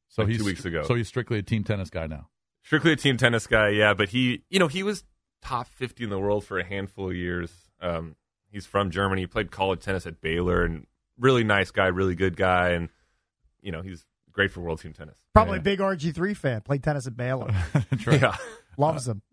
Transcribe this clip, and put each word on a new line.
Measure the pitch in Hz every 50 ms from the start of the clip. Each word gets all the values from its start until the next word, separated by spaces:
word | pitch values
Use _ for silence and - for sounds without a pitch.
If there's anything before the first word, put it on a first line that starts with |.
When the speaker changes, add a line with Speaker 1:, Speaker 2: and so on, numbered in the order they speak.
| _ _
Speaker 1:
So | - -
Speaker 2:
like, | 104 101
Speaker 1:
he's | 117 107
Speaker 2:
two | 104
weeks | 98 87 - -
ago. | 90 82 80 73
Speaker 1:
so | 80 120
he's | 120 110 -
strictly | - 127 117 - 117 104
a |
team | 95 - 117 110 98
tennis | - 107 98 92 -
guy | - 90 82
now. | 80 78 73 73 _ _ _ _ _ _ _ _
Speaker 2:
Strictly | - 156 151 143 165
a | 156
team | 131 - 139 131 117
tennis | 131 120 117 113 -
guy, | - 117 110 107 104
yeah. | 104 104 107 104
But | 104 95 104 92
he, | 104 127 127 123 123 - _ _
you | 180 190
know, | 180 147
he | 135 190
was | 190 208 208 185 - _ _ _ _ _ _ _
top | - - 131 117 123
fifty | - _ _ 131 120 - - 120
in | 107
the | 101 95
world | 98 104 104 104 98
for | - 101 92
a | 87
handful | 90 98 98 98 95 _ - 98 92
of | 92
years. | 90 87 87 87 87 85 82 - _ _ _ _ _
Um, | 85 87 85 82 82 80 73 _ _ _ _ _ _ _
he's | 104 104 -
from | - - 98 101 95
Germany. | 80 95 98 98 95 95
He | 92
played | 90 - 110 104 87
college | - - 95 98 92 85
tennis | - 101 95 90 -
at | 85 82 _
Baylor, | - 80 82 85 87 90 90 90 87
and | 85 82 76 - _ _ _ _ _ _ -
really | 120 135 131 120 113
nice | 107 104 98 95 -
guy, | - 104 95 95
really | 90 90 95 95 90
good | 82 95 95 85
guy, | 82 95 92 90 90 90 90
and, | 87 85 85 82 _ _ _ _ _ _ _ _ _ _ _ _ _ _
you | _ 101
know, | 82 80
he's | 87 95 90 82 _ _ _ _ _ _
great | _ 101 98 95
for | - 92
world | 87 85 82 -
team | - 80 76
tennis. | - 78 78 _ _ _ _ _
Speaker 3:
Probably | 214 - 196 190
Speaker 1:
Yeah. | 185
Speaker 3:
a | 151
big | 196 202 185
R | 196 196 190
G | 160 139 170
three | 147 165 175 202 208
fan. | - - 139 120 107
Played | - - 143 139 -
tennis | 151 147 143 117
at | 131 110
Baylor. | 117 123 127 131 127 - - 104 92
Speaker 1:
<laughs> | 87 - - 143 110 -
That's | 139 110 -
right. | 117 151 131
Speaker 2:
Yeah. | 131 110 - - - - - - _ _ - -
Speaker 3:
Loves | 143 156 165 147 123
Speaker 1:
Uh, | 127
Speaker 3:
him. | 110 101 _ _